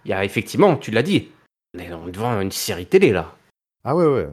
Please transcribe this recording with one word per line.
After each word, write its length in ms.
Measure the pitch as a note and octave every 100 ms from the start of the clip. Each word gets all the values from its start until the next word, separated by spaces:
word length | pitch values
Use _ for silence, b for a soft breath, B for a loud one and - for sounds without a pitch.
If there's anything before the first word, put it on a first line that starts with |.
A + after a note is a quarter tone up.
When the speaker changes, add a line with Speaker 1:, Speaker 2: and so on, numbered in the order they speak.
| -
Speaker 1:
il 60 |
y 20 |
a 120 | F#2+ G2+
effectivement, 500 | A#2+ - A2 G3 D3+
tu 160 | -
l'as 120 | G#2+
dit, 260 | D3 D#3+ - _ _ _ _ F2+
on 20 |
est 320 | F2 E2 F2
devant 300 | F2+ A#2+ A2
une 100 | F#2+
série 340 | - - F2 F2+
télé 240 | F#3+ F3+
là. 220 | F2+ D#2+ - _ _ _ _ A2+
Speaker 2:
Ah 100 | E3
ouais, 100 | D#3+
ouais, 220 | B2+ D2+